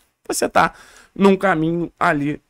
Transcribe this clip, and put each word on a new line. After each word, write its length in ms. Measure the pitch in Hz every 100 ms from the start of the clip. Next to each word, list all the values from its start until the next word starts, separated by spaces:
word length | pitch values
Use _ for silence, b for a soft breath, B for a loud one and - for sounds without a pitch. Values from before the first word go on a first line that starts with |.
| _ _ -
você 220 | - 240
tá 240 | - 165 - b b b -
num 200 | 196 190
caminho 560 | 196 165 160 170 165 -
ali 420 | 175 151 143 - _